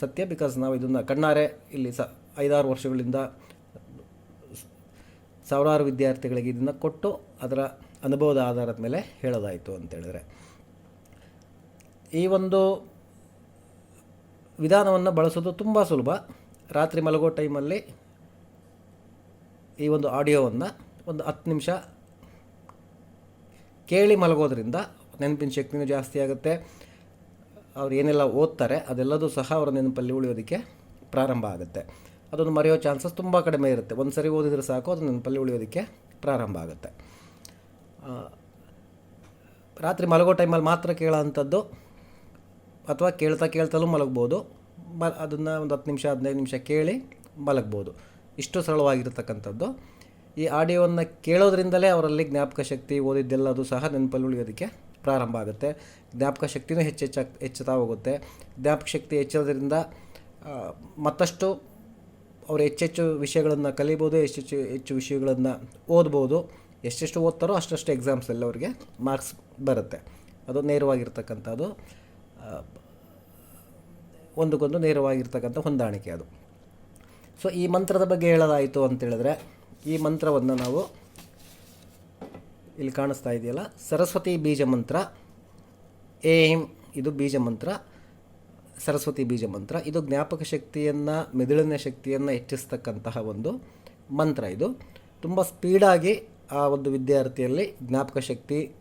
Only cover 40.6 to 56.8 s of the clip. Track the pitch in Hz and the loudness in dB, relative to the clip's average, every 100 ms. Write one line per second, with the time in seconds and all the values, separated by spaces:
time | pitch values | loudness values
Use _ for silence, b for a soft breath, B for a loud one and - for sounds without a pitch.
40.6 | 156 170 175 170 160 156 147 147 139 185 | 4 2 0 0 2 2 2 -2 0 0
41.6 | - B B B B B B - - - | -2 B B B B B B -20 -20 -20
42.6 | - - - 143 180 175 156 160 160 160 | -20 -14 -6 0 0 2 0 2 0 0
43.6 | 160 160 170 156 139 123 120 180 - - | 0 2 2 2 2 2 2 0 -4 -18
44.6 | - - - 165 170 160 156 147 156 156 | -20 -20 -14 -4 -4 -2 -6 -4 -4 -4
45.6 | 147 143 156 143 147 131 135 139 131 131 | -2 -4 -4 -4 -2 -2 -2 -2 -4 -6
46.6 | - 151 156 254 - - - 156 143 135 | -2 0 0 -2 -8 -20 -20 -8 -2 0
47.6 | 104 101 95 - B B B - - 185 | -2 -6 -8 -12 B B B -12 -6 -4
48.6 | 165 156 143 131 123 120 113 107 107 107 | 0 4 4 2 -2 -8 -8 -8 -8 -6
49.6 | 196 262 B B B B B - 156 147 | -6 -8 B B B B B -4 -2 2
50.6 | 165 180 175 170 165 - 156 175 196 190 | 2 4 4 2 -2 -4 2 6 6 6
51.6 | 185 180 190 175 156 151 156 143 139 - | 2 4 6 4 2 0 0 0 -2 -4
52.6 | 135 131 127 143 135 139 127 131 135 127 | -6 -6 -4 -2 0 0 0 0 0 0
53.6 | 131 127 151 139 131 131 131 127 110 107 | -2 -2 -2 0 0 0 -2 -2 -4 -6
54.6 | 214 - - - 139 135 117 117 107 101 | -10 -10 -20 -6 -2 0 0 -4 -6 -4
55.6 | 143 147 - - - 120 135 139 151 143 | -4 -6 -14 -20 -12 -2 -2 -2 -4 -6
56.6 | - 165 | -4 0